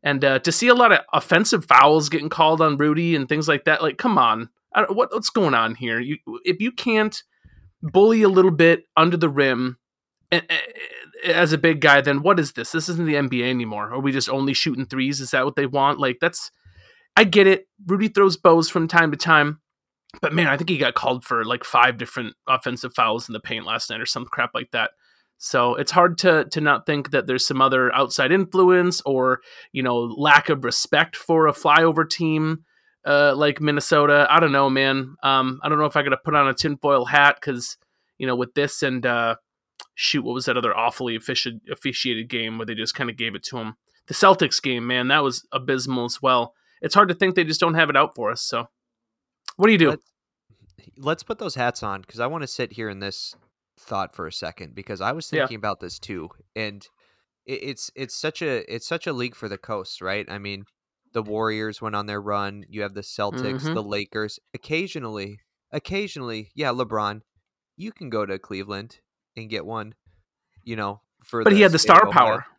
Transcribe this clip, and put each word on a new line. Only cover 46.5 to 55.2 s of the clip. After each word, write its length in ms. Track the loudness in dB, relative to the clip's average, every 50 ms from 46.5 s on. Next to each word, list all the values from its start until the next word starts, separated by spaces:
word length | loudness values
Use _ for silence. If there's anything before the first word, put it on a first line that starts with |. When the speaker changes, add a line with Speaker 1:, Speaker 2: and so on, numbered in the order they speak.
| _ _ _ _ _ _
Speaker 1:
It's 140 | -8 0 2
hard 140 | 2 2 2
to 60 | 2
think 200 | -2 -2 0 2
they 80 | 0 0
just 160 | 0 0 0
don't 140 | 0 0 2
have 160 | 2 0 2
it 80 | 4 2
out 180 | 2 0 -2
for 160 | -6 -6 -6
us. 100 | -6 -6
So 280 | -8 -8 -6 -8 -8 -10 _ _ _ _ _ _ _ _ _ _ _ _ _ _ _ -20 -4 2
what 80 | 4
do 80 | 4 6
you 40 | 6
do? 120 | 4 4
Speaker 2:
Let's, 220 | 2 -2 _ _ _ _ _ _ _ _ _ _ _ _ _ _ _ _ _ -20 _
let's 280 | -10 -6 -6 -6 -6 -8
put 160 | _ -12 -10
those 160 | -10 -12 -6
hats 280 | -4 -4 -4 -4 -6 -10
on, 180 | -10 -10 -12 -14
'cause 160 | _ -10 -8
I 60 | -8 -6
wanna 200 | -6 -8 -10 -10
sit 240 | -8 -8 -8 -10
here 160 | -8 -12 -10 -10
in 120 | -10 -10
this 360 | -10 -10 -10 -12 -14 -16 -18 _ _ _ _ _ _ _ _
thought 400 | _ _ -10 -8 -8 -8 -8 _
for 120 | -14 -14 -12
a 40 |
second, 440 | -12 -12 -12 -12 -14 -14 -20 -18 -18
because 260 | -20 -14 -12 -12 -8
I 100 | -6 -6
was 220 | -6 -8